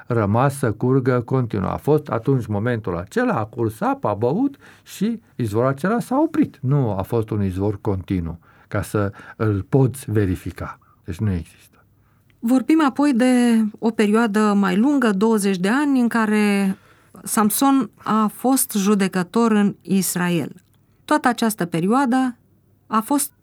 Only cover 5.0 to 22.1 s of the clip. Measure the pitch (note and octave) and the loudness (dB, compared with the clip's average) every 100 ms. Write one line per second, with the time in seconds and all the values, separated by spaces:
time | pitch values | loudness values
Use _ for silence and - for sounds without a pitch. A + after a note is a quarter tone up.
5 | G#3+ A3+ - - A2 G#2+ C3 C#3 F#3 A#3 | -4 -4 -10 -8 -4 0 0 0 -2 -2
6 | - C4 D#4+ D#4+ - - B2+ C#3+ A#2 G2 | -2 0 0 0 -4 -4 -2 0 0 -2
7 | - A#2+ A2 G#2+ G2 F#2 G2+ G#2 A2 F#2+ | -2 -2 -2 -2 -2 -2 -2 -2 -4 -4
8 | - F#2 E2 E2+ _ _ - G#2 - G#2+ | -2 -4 -4 -10 _ _ -8 -6 -4 -2
9 | G2 - - - A2 G2 - C3+ B2+ - | -2 -6 -16 -4 -2 -2 0 2 2 -2
10 | - G#2+ F#2+ F#2 F#2 - E2 - _ _ | -4 0 0 -2 -8 -10 -12 -14 _ _
11 | - E2 G#2+ F2 E2 - _ _ _ _ | -14 -6 -4 -4 -6 -18 _ _ _ _
12 | _ _ _ _ A#3 C4 - D#4+ D4 - | _ _ _ _ -2 0 2 2 2 2
13 | D4 A#3 B3+ B3 A#3+ A3+ G#3+ - A3+ A3+ | 2 2 4 4 4 2 0 -2 -2 0
14 | G#3 A3 A#3 G#3+ G#3+ G3+ F#3+ F#3 C#4 C#4+ | 2 2 2 2 2 2 2 2 2 2
15 | A#3 F#3+ A3 A3 G3 F#3 F#3+ C4 D4 C4 | 2 2 2 2 0 0 0 0 2 2
16 | A#3 A#3 G#3+ G#3+ G#3 G3+ G3 - _ _ | 2 0 0 2 2 2 0 -4 _ _
17 | _ - - A3 G#3+ - C4+ C4+ A3+ - | _ -18 -4 0 2 2 2 2 0 -6
18 | - G#3+ G#3+ - B3 C4 - G#3 F#3+ G#3 | -2 0 0 -2 0 0 0 0 2 2
19 | F#3+ F#3+ F3 A#3 A#3 G#3 G3+ - - G3 | 2 -2 -2 2 2 4 2 -2 -2 -2
20 | F3+ F3 F3 E3+ - - _ _ _ _ | 0 -2 -2 -2 -4 -10 _ _ _ _
21 | - D4+ C4 A#3+ A3+ - F3 E3 F#3 B3+ | -2 0 0 0 -2 -2 -4 -2 0 2
22 | C4+ | 2